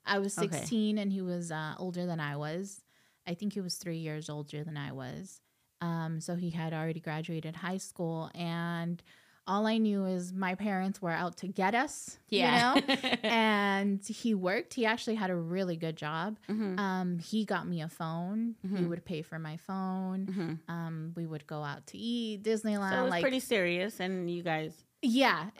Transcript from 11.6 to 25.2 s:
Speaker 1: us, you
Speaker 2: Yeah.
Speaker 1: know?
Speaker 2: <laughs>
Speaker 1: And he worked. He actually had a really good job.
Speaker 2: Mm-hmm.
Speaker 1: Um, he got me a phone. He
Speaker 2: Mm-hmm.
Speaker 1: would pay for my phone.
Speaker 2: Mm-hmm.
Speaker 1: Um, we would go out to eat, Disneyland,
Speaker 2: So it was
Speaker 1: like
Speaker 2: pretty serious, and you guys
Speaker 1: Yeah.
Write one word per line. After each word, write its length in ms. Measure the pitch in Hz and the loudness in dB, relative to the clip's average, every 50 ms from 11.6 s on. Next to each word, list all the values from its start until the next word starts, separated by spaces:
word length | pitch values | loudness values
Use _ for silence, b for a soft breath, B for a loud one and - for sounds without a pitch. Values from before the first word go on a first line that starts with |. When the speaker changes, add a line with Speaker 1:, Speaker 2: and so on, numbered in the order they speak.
| 185 190 226 | 4 4 4
Speaker 1:
us, 460 | 254 277 294 - - - - - - _ - | 4 2 0 -2 -8 -12 -12 -14 -16 _ 0
you 100 | - 196 | 4 6
Speaker 2:
Yeah. 340 | 180 160 147 240 240 247 269 | 6 8 8 8 8 8 6
Speaker 1:
know? 220 | 285 269 277 277 | 6 6 4 2
Speaker 2:
<laughs> 280 | 277 - 254 247 233 - | 2 2 2 0 2 2
Speaker 1:
And 800 | 220 233 226 220 220 214 202 202 202 196 196 196 202 196 196 196 | 4 4 6 6 6 6 6 4 4 4 4 4 2 2 0 -2
he 280 | - 214 - - 233 214 | -6 -6 -2 0 2 2
worked. 400 | 190 180 180 190 247 349 - - | 2 2 2 0 0 -2 -4 -2
He 120 | 262 226 | 2 2
actually 300 | 214 226 233 - 240 220 | 2 2 2 0 -2 0
had 140 | 220 214 185 | 0 0 0
a 60 | 180 | 0
really 420 | 175 165 165 175 190 196 180 170 | 0 0 0 0 0 0 0 0
good 180 | 165 165 160 156 | 0 -2 -2 -2
job. 420 | - 156 151 156 160 170 208 214 - - - | -2 -4 -2 -2 0 -2 -2 -4 -6 -6 -4
Speaker 2:
Mm-hmm. 280 | 202 214 214 196 185 190 | -2 0 0 0 0 0
Speaker 1:
Um, 400 | 202 190 185 185 185 180 175 170 | 0 0 0 0 0 0 0 -2
he 260 | 165 - 214 220 214 | -2 -2 0 0 0
got 200 | - 202 170 - | 0 0 -2 -2
me 140 | 175 180 165 | -2 -4 -4
a 60 | 151 | -4
phone. 680 | 165 - - 170 160 165 170 175 185 208 220 226 233 220 - | -6 -6 -6 -4 -4 -2 -2 -4 -2 -2 -2 -2 -4 -4 -6
He 60 | - | -6
Speaker 2:
Mm-hmm. 220 | 185 202 190 170 170 | -2 0 0 0 0
Speaker 1:
would 160 | 170 175 - | 0 -4 -6
pay 160 | - 180 151 | -6 -6 -6
for 180 | 160 - - 160 | -6 -6 -8 -8
my 160 | 160 156 156 | -8 -8 -8
phone. 680 | 165 - - 190 190 190 190 185 190 190 185 190 190 190 | -10 -8 -6 -4 -2 -2 -2 -2 -2 -2 -2 -2 -2 -2
Speaker 2:
Mm-hmm. 280 | 196 185 202 170 165 156 160 - - | -2 -2 -2 -2 -2 -4 -4 -6 -6
Speaker 1:
Um, 420 | 170 170 165 165 165 160 156 165 170 | -6 -4 -4 -4 -4 -6 -6 -6 -6
we 100 | 170 170 | -6 -4
would 200 | 160 160 151 151 | -4 -6 -8 -8
go 140 | - 160 151 151 | -8 -6 -6 -4
out 220 | 143 139 143 - | -6 -6 -8 -10
to 100 | - - | -14 -12
eat, 460 | 190 208 233 240 240 233 220 214 196 202 | -8 -4 -2 -2 -2 -2 -4 -4 -2 0
Disneyland, 480 | 220 226 214 214 214 208 202 196 190 | 0 0 2 2 0 0 2 2 2
Speaker 2:
So 80 | 190 - | 2 4
it 40 | - | 4
was 80 | - | 4
Speaker 1:
like 100 | 175 170 | 4 4
Speaker 2:
pretty 180 | 170 - 262 262 | 4 4 2 2
serious, 600 | - - 240 202 180 175 175 175 185 214 220 - | 0 2 4 4 4 4 2 2 0 -2 -2 -4
and 280 | 185 185 190 185 175 170 | -2 -2 -2 -2 -2 -2
you 120 | 175 175 170 | -2 -2 0
guys 300 | 170 160 156 156 160 165 - - _ _ _ | 0 0 0 -2 -4 -8 -12 -20 _ _ _
Speaker 1:
Yeah. 500 | - 254 226 269 | 2 4 6 6